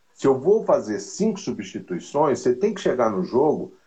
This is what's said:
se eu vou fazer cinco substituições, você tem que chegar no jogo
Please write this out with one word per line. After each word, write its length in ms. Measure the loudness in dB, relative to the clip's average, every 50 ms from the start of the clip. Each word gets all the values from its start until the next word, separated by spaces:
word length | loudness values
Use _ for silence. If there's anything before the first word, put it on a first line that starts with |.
| _ _ _
se 120 | -2 2
eu 140 | 2 2 4
vou 240 | 4 4 4 4 4
fazer 340 | 2 2 2 0 -2 -6 -6
cinco 400 | -6 -8 -4 -2 0 0 -2 -2
substituições, 1000 | -6 -8 -8 -8 -8 -10 -10 -12 -8 -8 -8 -8 -8 -4 0 0 2 2 2 0
você 160 | 0 0 0
tem 180 | 2 0 -2 -2
que 80 | 0
chegar 300 | -2 0 0 2 2 0
no 120 | 0 -2 -2
jogo 500 | 0 0 2 2 2 2 0 -4 -10 -14 _ _